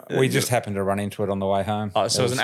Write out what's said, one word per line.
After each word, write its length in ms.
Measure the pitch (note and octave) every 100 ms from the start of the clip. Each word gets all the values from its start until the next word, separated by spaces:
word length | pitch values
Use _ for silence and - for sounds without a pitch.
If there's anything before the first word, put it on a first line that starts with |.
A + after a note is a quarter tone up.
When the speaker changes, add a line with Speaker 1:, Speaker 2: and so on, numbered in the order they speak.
| -
Speaker 1:
we 180 | - C3
just 200 | C3+ -
happened 260 | A#2+ G#2+ G2
to 80 |
run 160 | G2 G2
into 240 | G2+ -
it 80 | G2+
on 80 | G2
the 80 | F#2+
way 160 | G2
home. 280 | G2 G#2+ G#2+ G#2
Speaker 2:
Oh, 120 | G#2
so 100 | -
it 40 | B2
was 60 |
Speaker 1:
It 40 |
Speaker 2:
an 20 |
Speaker 1:
was 20 | B2+